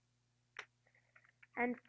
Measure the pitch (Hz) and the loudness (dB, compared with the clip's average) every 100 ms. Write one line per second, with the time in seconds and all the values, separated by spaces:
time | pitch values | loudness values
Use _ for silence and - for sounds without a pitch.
0 | _ _ _ _ _ - - _ _ - | _ _ _ _ _ -14 -14 _ _ -20
1 | - - - _ - - 240 247 | -20 -20 -20 _ -10 2 2 2